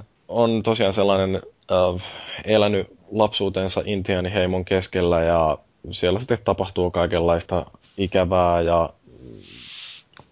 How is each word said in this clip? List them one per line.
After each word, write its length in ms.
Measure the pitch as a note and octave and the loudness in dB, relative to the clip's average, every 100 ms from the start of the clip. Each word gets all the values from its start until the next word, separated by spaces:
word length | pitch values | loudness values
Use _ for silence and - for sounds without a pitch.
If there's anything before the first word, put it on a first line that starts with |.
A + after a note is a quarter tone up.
| - _ - | -12 _ -6
on 360 | A2 A#2 A2+ | 0 2 2
tosiaan 300 | A2 A2+ G2 | 0 2 2
sellainen, 480 | G2 G2 G2 F#2+ F#2+ - _ - F#2 F2+ F2+ | 2 2 2 2 -2 -8 _ 0 2 2 0
äh, 80 | - - - - - | -8 -16 -16 -10 0
elänyt 420 | G#2+ G#2 G2+ - - - | 4 4 0 -4 -12 -8
lapsuutensa 720 | G#2 G#2+ - G2 F#2+ F#2+ F#2+ G2 | 0 0 2 -2 -2 -2 -2 -2
intiaaniheimon 800 | G2+ F#2+ F#2 F2+ G2 F2+ F#2 F2+ | -4 -2 -2 0 0 0 -2 0
keskellä, 580 | F#2+ F#2 F#2+ F2 E2+ | -2 0 0 2 2
ja 340 | E2 E2+ D#2 C#2+ _ _ - | 2 2 2 -2 _ _ -12
siellä 280 | F2 F2+ G2 | -2 0 0
sitten 180 | B2+ A#2 | -2 -2
tapahtuu 480 | - F#2+ F#2+ - F2+ | 0 -2 -4 -2 -2
kaikenlaista 720 | F2 E2+ E2+ E2+ E2+ - F2+ - - _ - | 0 0 2 2 0 0 -6 -6 -16 _ -6
ikävää, 640 | F#2+ G2 F2+ F#2 F2 F2 | -2 0 2 2 4 2
ja 280 | E2+ E2+ E2 - _ - B1+ G#1+ G1+ B1 - - - - _ - - | 2 2 0 -6 _ -20 -20 -20 -20 -18 -16 -16 -16 -18 _ -20 -20